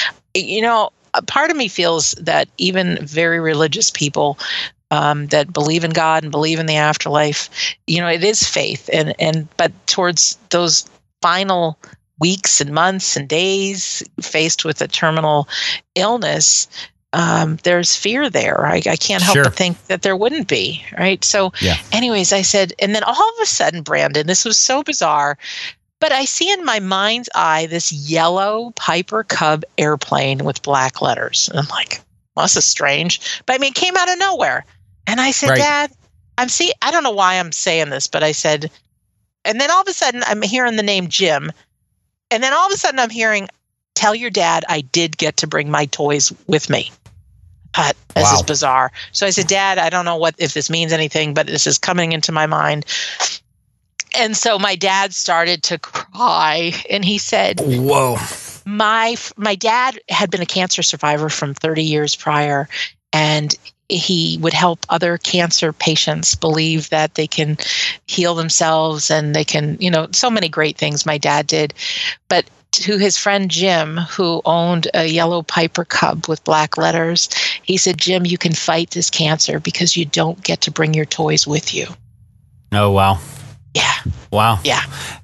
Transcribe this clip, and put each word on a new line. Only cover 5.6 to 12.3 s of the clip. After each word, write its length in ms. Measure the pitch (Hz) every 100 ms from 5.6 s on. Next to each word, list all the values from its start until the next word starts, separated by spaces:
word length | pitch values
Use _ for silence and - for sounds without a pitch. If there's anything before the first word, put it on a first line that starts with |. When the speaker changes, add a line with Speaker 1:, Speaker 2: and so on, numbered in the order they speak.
| 147 165
Speaker 1:
in 80 | 165
God 320 | 160 160 160
and 80 | 156
believe 300 | 147 156 160
in 60 | 160
the 100 | 151
afterlife, 720 | 151 151 151 147 151 147 - - - - -
you 100 | 170
know, 80 | 170
it 160 | 170
is 220 | 196 220 -
faith. 420 | 165 107 139 -
And, 220 | 160 156 -
and, 300 | 160 160 151 -
but 160 | 170 - -
towards 500 | - 175 160 - - -
those 340 | 175 170 151 - _ _ _
final 540 | 175 180 196 180 165 156 - - _ -
weeks 400 | 170